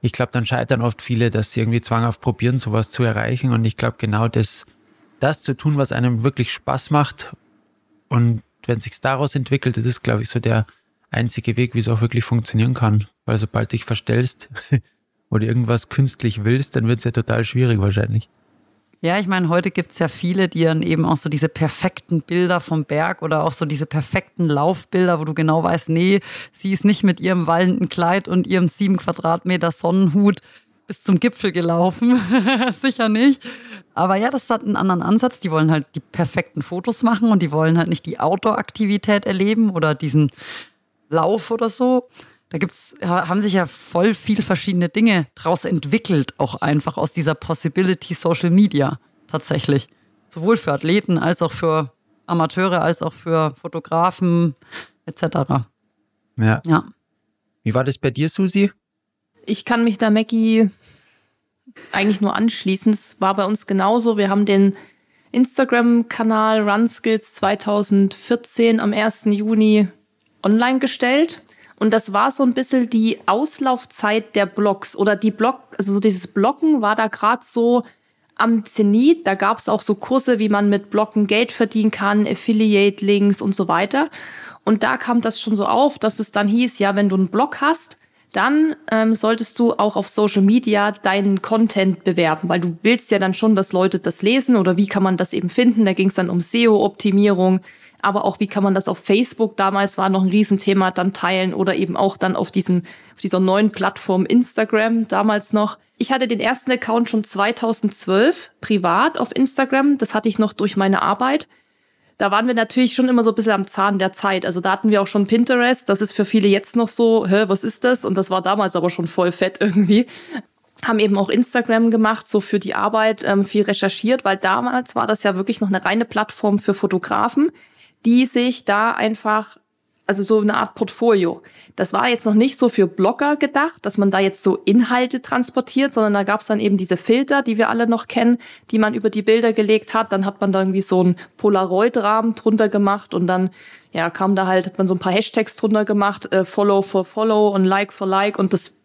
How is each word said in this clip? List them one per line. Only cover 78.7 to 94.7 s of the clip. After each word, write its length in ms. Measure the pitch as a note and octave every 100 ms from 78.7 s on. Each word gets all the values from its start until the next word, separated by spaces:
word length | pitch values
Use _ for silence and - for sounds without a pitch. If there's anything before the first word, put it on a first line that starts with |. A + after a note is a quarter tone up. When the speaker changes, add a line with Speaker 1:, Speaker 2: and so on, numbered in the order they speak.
| - G#3 G#3+ C#4 E4 -
Speaker 3:
Da 80 |
gab's 340 | G3 G3 A3+ -
auch 120 | G#3
so 160 | - G3+
Kurse, 420 | - C4 B3+ A#3
wie 100 | G#3+
man 200 | G3+ G#3
mit 220 | G3+ G3+
Bloggen 360 | G#3 G#3+ G#3+ G3+
Geld 240 | G#3 A#3+
verdienen 400 | - A3 A3 G#3+
kann, 380 | - G3+ G#3 G#3
Affiliate-Links 1120 | G3 - A3 A3 G3+ G3+ G3+ G3+ G3+ G3+ G3
und 140 | G3 F#3+
so 100 | F3
weiter. 440 | E3 G3+ C4+ D#4+ - - - - -
Und 200 | - G#3+
da 120 | - B3+
kam 240 | - A#3+
das 200 | A3+ A3
schon 160 | - G#3
so 100 | G3
auf, 320 | - C#4 C#4+
dass 220 | A3 -
es 100 | A3
dann 160 | G3+ G#3
hieß, 320 | A3+ B3 -
ja, 160 | G3+
wenn 140 | G3+ G3+
du 80 | F#3+
einen 120 | F#3
Blog 320 | G#3 C#4 -
hast, 380 | C#4+ E4 - - _ _ _
dann, 440 | F#3+ A3 D4+ D#4 D4+ -
ähm, 240 | A3 A3
solltest 440 | A3 A3 A3+ A3+ -
du 160 | A#3
auch 220 | - G#3 G3+
auf 120 | G3+
Social 320 | - G#3 G3+
Media 520 | G3 A#3+ A3+ G#3 G#3
deinen 500 | G#3 G3 G3 G3 G3
Content 640 | - A3 A3 G3+ F#3+ F3+
bewerben, 440 | - F3+ E3 D#3 E3+
weil 120 | F3
du 180 | F3 E3
willst 280 | G#3+ A#3+ -
ja 80 | G3+
dann 160 | F#3+
schon, 220 | F#3 A3 G3+
dass 160 | F#3+
Leute 260 | F#3 F#3 F#3
das 240 | - -
lesen 340 | G3+ B3+ B3+ A#3
oder 200 | F3+